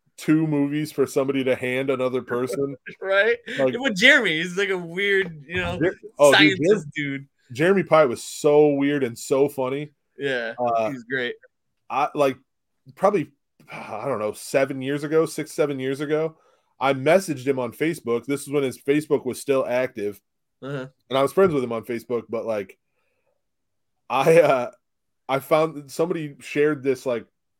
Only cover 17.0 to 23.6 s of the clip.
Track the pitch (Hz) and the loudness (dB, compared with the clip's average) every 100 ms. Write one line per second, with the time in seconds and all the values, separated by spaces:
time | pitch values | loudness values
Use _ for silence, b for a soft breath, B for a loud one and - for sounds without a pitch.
17 | 135 180 190 135 127 131 123 117 156 165 | 4 4 2 -4 -2 -2 -4 -4 -4 -4
18 | 120 117 120 139 - 143 135 117 - 147 | -2 -2 -2 -6 -4 -2 -2 -2 0 0
19 | 151 139 127 113 - 135 120 123 127 - | 2 -2 -2 -6 -2 0 0 -2 -2 -4
20 | 104 101 _ _ _ _ 127 143 131 _ | -8 -8 _ _ _ _ -10 -10 -10 _
21 | - 131 139 - 196 147 123 117 113 117 | -4 0 2 4 4 2 -2 -4 -6 -8
22 | 117 120 - 113 107 107 98 _ _ _ | -4 -6 -4 -6 -4 -4 -6 _ _ _
23 | _ _ _ _ _ _ | _ _ _ _ _ _